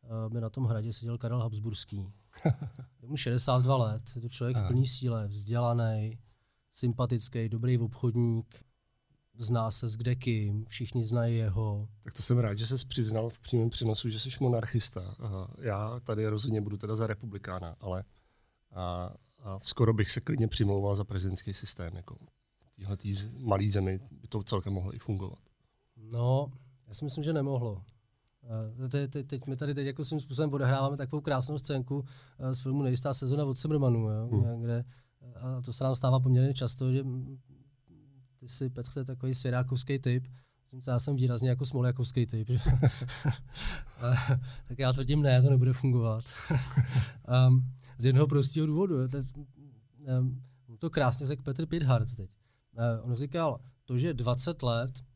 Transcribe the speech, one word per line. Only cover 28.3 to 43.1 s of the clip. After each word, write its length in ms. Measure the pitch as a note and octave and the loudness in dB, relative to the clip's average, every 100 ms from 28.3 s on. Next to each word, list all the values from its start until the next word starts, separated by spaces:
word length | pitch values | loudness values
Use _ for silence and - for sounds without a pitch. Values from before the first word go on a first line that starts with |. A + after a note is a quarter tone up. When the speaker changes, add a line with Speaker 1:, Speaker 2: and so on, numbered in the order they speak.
| _ A#2+ A2 A2 A#2+ | _ -10 -8 -6 -8
Speaker 1:
Eh, 60 | C3 | -4
te-, 180 | C#3+ C#3 | -2 -2
te-, 160 | C#3+ | -6
teď 240 | C3+ C3 C3+ | -6 -8 -6
my 80 | C3 | -4
tady 160 | D3 | -2
teď 120 | C#3+ C#3 | -2 -4
jako 180 | C3+ C#3+ | -2 -2
svým 140 | D#3 | -2
způsobem 340 | - C3 D3+ | -4 -2 0
odehráváme 440 | C#3 C3 C3+ C3+ C#3 | 2 2 2 0 -2
takovou 240 | C3+ D3+ | -4 -4
krásnou 360 | D3 C3+ C3 D3+ | 0 0 0 -2
scénku, 480 | - C#3 B2+ C#3 C3 - - - | -2 -2 -2 -4 -4 -12 -20 -8
eh, 160 | C3 B2+ | -2 -2
z 60 | |
filmu 200 | C3 C#3 | 0 0
Nejistá 300 | C3+ B2+ C#3+ | 2 0 0
sezona 320 | C3 C3 C#3+ C#3+ | 0 2 0 0
od 120 | C3 | 0
Zimmermanů, 420 | D#3 D3+ C3+ A#2 A2 | 2 2 4 4 2
jo, 180 | G#2+ A#2 | -2 0
Speaker 2:
Hmm. 300 | G#2+ A2+ A#2 | 2 2 0
Speaker 1:
kde, 220 | A#2 A#2 B2 - _ _ B2 B2 | -2 -2 -4 -14 _ _ -20 -12
a 260 | B2+ C3 | -8 -6
to 120 | B2+ | -4
se 100 | A#2 | 0
nám 120 | C3 B2+ | 0 2
stává 240 | C3 C3 | 4 4
poměrně 340 | C3 B2+ C3+ | 6 6 4
často, 380 | C3 A#2+ - B2+ | 2 0 0 2
že, 120 | C3 | 0
mm, 340 | C3+ B2+ C3 C3+ _ - _ _ _ - - C3 _ _ | -2 -6 -8 -14 _ -20 _ _ _ -20 -20 -20 _ _
ty 80 | B2 | -4
jsi, 200 | - C3 | -2 -2
Petře, 360 | B2+ B2 - C3 | -6 -8 -6 -6
takový 300 | B2+ C3 B2+ | -4 0 0
svěrákovský 640 | C3 B2 B2+ B2+ - C#3 | 2 0 0 0 0 0
typ, 280 | C3+ B2 B2+ - _ _ | 2 0 -2 -16 _ _
zatímco 280 | _ C3 C3 | _ -12 -2
já 80 | A#2+ | 0
jsem 160 | D3 C#3 | 2 2
výrazně 340 | B2+ A#2+ B2+ | 2 2 0
jako 160 | B2 C3 | 0 0
smoляkovský 600 | C3+ B2 B2 B2 - A2+ | 0 0 0 0 0 0
typ, 240 | A2+ A2 | -2 0
že? 80 | B2 | 2
<laughs> 840 | - B2+ B2+ - B2 | 4 6 4 2 -8